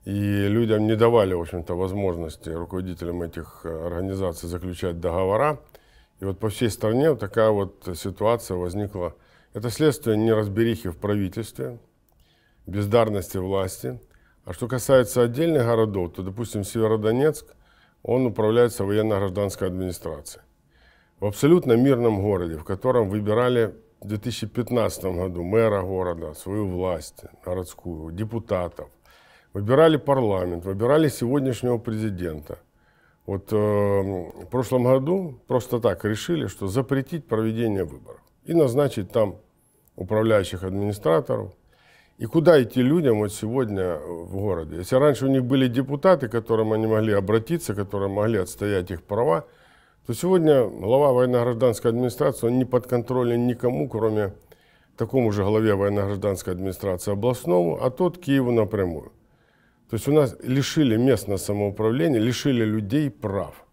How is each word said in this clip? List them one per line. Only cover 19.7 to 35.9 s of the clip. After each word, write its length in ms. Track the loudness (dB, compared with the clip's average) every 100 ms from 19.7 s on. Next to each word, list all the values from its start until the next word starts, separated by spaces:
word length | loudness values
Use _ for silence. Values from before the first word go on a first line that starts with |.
| -4 -6 -6 -10 -12 -14 -20 _ _ _ _ _ _ _ _
В 60 | -4
абсолютно 480 | 2 4 4 6
мирном 480 | 4 6 4 2 2
городе, 360 | 0 0 -2 -8
в 60 |
котором 460 | -8 -4 0 2 0
выбирали 640 | -2 0 2 2 2 0 -4 _ _
в 60 | -10
две 120 | -8
тысячи 260 | -6 -8 -8
пятнадцатом 720 | -6 -2 0 0 -2 -6 -4
году 240 | -4 -6
мэра 400 | 0 2 2 2
города, 540 | -2 -4 -4 -6 -10 -12
свою 320 | -8 -6 -4
власть 560 | -4 -4 -4 -8 -18 -20 -16
городскую, 680 | -8 -8 -8 -12 -12 -10 -10
депутатов, 800 | -8 -6 -6 -4 -4 -4 -10 -18 _ _ _ _ _ _
выбирали 460 | -6 2 6 6 4
парламент, 680 | 2 2 2 0 -2 -4
выбирали 460 | -6 -2 2 4 2
сегодняшнего 720 | 0 -2 0 -2 -2 -2 -2
президента. 800 | -2 -4 -4 -4 -6 -8 -12 -16 _ _ _ _ _ _ -8
Вот, 260 | -8 -2
э, 40 | 0
в 880 | 2 2 2 2 0 -6 -8 -16 -6
прошлом 320 | -4 0 2
году 580 | 4 4 2 -2 -2 -12 _
просто 320 | -2 0 0
так 260 | 0